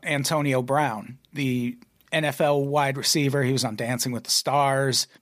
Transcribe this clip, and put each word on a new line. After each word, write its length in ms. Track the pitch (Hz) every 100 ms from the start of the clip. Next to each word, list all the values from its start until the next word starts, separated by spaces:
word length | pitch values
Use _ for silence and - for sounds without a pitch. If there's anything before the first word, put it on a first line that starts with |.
Antonio 580 | 175 143 139 156 147 131
Brown, 560 | 123 139 143 107 101 127 _
the 440 | 147 135 123 120 123 - _ -
N 120 | 160
F 160 | 151 139
L 240 | 151 143
wide 320 | 139 147 139 135
receiver. 460 | - 165 139 143
He 100 | 131
was 120 | 131
on 100 | 123 107
Dancing 360 | 120 123 127
with 120 | 117
the 60 | -
Stars. 760 | - - 139 139 135 139 120 - -